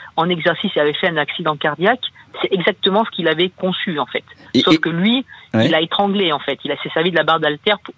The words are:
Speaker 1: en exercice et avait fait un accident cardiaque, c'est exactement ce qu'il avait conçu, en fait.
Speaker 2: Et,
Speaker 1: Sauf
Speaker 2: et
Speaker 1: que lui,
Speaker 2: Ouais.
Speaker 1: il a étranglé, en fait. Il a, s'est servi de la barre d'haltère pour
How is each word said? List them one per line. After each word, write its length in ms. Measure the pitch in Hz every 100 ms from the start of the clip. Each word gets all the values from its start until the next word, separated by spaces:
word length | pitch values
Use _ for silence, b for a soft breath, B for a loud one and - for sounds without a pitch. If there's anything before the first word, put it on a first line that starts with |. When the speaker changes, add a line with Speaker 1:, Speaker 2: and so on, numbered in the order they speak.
| B -
Speaker 1:
en 120 | 170
exercice 400 | 175 170 160 196 -
et 40 |
avait 140 | 151
fait 140 | 147 185
un 100 | 160
accident 380 | 143 - 160 151
cardiaque, 480 | 160 147 190 254 - B B -
c'est 120 | -
exactement 500 | 190 175 190 202 196 226
ce 40 |
qu'il 180 | - 165
avait 220 | 156 185
conçu, 480 | - 185 175 - 151
en 80 | 131
fait. 180 | 120 - B B
Speaker 2:
Et, 60 | 127
Speaker 1:
Sauf 140 | 160 165
Speaker 2:
et 20 |
Speaker 1:
que 120 | 160
lui, 360 | 165 202 247 - B B
Speaker 2:
Ouais. 120 | 113 135
Speaker 1:
il 100 | 160
a 60 |
étranglé, 500 | 170 - 202 196 180
en 80 | 143
fait. 180 | - 127
Il 80 | 143
a, 60 | 143
s'est 60 | -
servi 180 | 165 175
de 60 | 165
la 60 |
barre 180 | 156 160
d'haltère 360 | 151 151 208 202
pour 140 | -